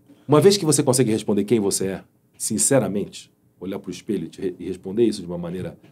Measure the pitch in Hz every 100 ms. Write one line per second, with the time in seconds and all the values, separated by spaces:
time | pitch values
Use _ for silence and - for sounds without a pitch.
0 | _ - - 147 185 202 156 147 135 127
1 | 113 110 107 101 101 117 98 - 95 90
2 | - _ _ _ - 104 - 135 101 101
3 | 85 - - _ _ _ 92 98 - 87
4 | - 98 82 - 92 87 87 87 95 104
5 | 117 101 87 87 87 92 85 - -